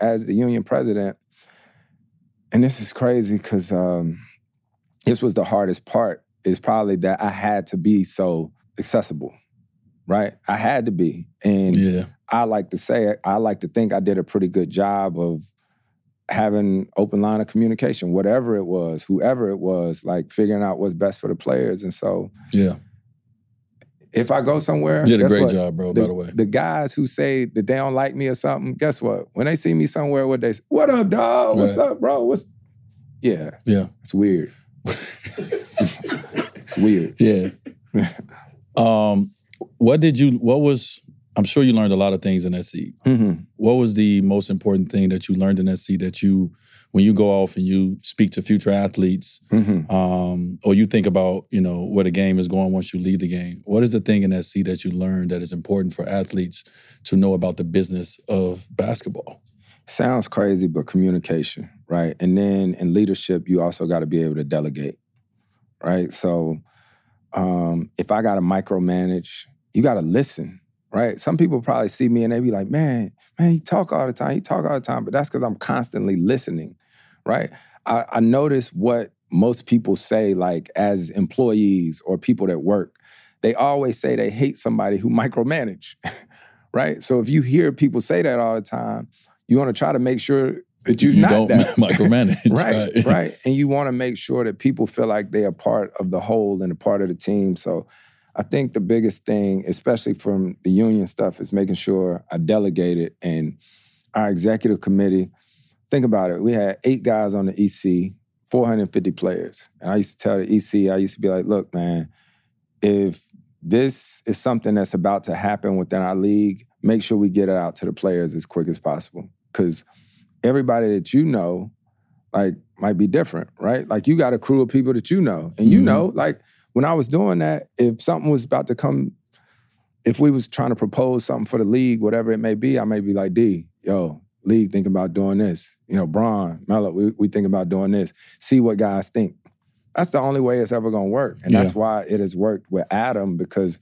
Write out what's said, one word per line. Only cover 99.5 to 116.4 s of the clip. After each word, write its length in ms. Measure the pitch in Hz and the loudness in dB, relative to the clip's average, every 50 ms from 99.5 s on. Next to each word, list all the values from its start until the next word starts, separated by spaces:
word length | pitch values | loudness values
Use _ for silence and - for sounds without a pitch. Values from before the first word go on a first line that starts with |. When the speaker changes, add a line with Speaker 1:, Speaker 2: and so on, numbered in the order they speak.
| 98 95 - | 0 -2 -2
Speaker 1:
especially 460 | 82 95 - - 127 120 110 - - 101 | -4 -6 -4 -2 -2 -2 0 -2 -4 -6
from 420 | - - 104 98 95 95 90 87 - - | -4 -4 -2 -2 -2 -2 -4 -6 -4 0
the 60 | 92 | 2
union 360 | 92 101 113 110 110 104 95 | 2 4 4 2 2 0 -2
stuff, 340 | 90 - - 101 92 87 - | -2 -4 -4 -4 -4 -4 -6
is 100 | - - | -6 -4
making 240 | 101 98 98 92 90 | -2 0 0 0 -2
sure 480 | - - 104 98 95 92 90 87 87 - - | -4 -2 0 0 0 0 -2 -4 -6 -8 -8
I 60 | 87 | -6
delegated 760 | 85 82 78 107 107 101 98 82 92 87 87 87 85 85 82 - _ | -4 0 0 2 2 2 0 0 0 0 0 0 -2 -2 -4 -6 _
and 360 | - 87 80 80 78 76 78 - _ _ _ _ _ _ _ _ _ _ - | -6 -4 -4 -4 -4 -6 -8 -12 _ _ _ _ _ _ _ _ _ _ -4
our 160 | 110 107 101 | -2 -2 -2
executive 500 | 98 85 87 110 110 110 - 113 104 85 | 0 0 0 0 0 0 0 0 0 0
committee, 500 | - 95 98 98 98 95 95 95 90 87 - _ _ _ _ _ _ _ _ _ _ _ | 0 0 2 2 2 2 2 0 0 -2 -8 _ _ _ _ _ _ _ _ _ _ _
think 140 | 147 139 123 | -2 0 2
about 260 | 117 107 98 92 90 | 2 2 2 0 0
it. 100 | 85 87 | -2 0
We 120 | 98 117 120 | 0 0 2
had 240 | 107 101 95 95 - - | 2 0 -2 -2 -2 0
eight 180 | 127 131 110 95 | 0 0 0 0
guys 300 | 123 110 107 107 101 101 | 0 0 0 0 0 0
on 140 | 101 98 | 0 -2
the 140 | 95 92 98 | -2 0 0
E 60 | 101 | 0
C, 480 | 95 - - - 95 90 90 90 95 101 - _ _ _ _ _ | 0 0 -2 -2 0 0 0 0 -2 -6 -12 _ _ _ _ _
four 200 | - - 127 120 | -2 0 0 2
hundred 280 | 117 110 107 98 87 - | 2 0 0 -2 -2 -2
fifty 180 | - 90 95 | -2 -2 -2
players. 580 | - - - 92 90 90 85 85 - - - - _ _ | -4 -2 -2 -4 -2 -4 -6 -10 -12 -18 -20 -20 _ _
And 100 | - 90 | -6 -2
I 60 | 101 | -2
used 200 | 104 95 - - - | -2 -2 -4 -6 -6
to 40 | - | -4
tell 140 | 113 101 | -2 -2
the 120 | 98 92 - 107 | -2 0 0 0
E 60 | 104 | 0
C, 280 | - - - 104 98 95 | 0 0 0 0 2 2
I 60 | 95 | 2
used 180 | 95 98 95 - | 0 -2 -2 -4
to 40 | - | -4
be 60 | - 95 | -2 -2
like, 160 | 92 92 87 | -2 -2 -2
"Look, 280 | - 104 98 - - - | -2 -2 -2 -2 -4 -6
man, 340 | 87 87 87 87 85 80 - _ _ _ _ _ _ _ _ _ _ _ _ _ _ | -4 -2 -2 -2 -4 -6 -8 _ _ _ _ _ _ _ _ _ _ _ _ _ _
if 460 | - 104 101 101 98 92 85 - - _ _ - _ _ _ _ | 0 0 2 2 0 -2 -4 -6 -12 _ _ -20 _ _ _ _
this 600 | - 82 107 120 135 135 127 - - - - - - | -4 0 2 2 2 2 -2 -6 -10 -12 -14 -10 -8
is 120 | 113 117 | -6 -6
something 380 | - - 127 120 113 - 110 104 | -4 -2 -2 -2 -2 0 0 0
that's 180 | 101 95 - - | 0 0 0 -2
about 300 | 92 87 98 101 98 - | -2 0 0 0 -2 -2
to 100 | - 85 | -6 -6
happen 400 | 90 98 101 104 101 - 101 95 | -4 -2 -4 -2 -2 -2 -2 -2
within 240 | 92 90 - 95 95 | -2 -2 -2 -2 -2
our 140 | 92 92 95 | -2 -2 -2
league, 500 | 95 98 101 104 104 | 0 0 2 2 2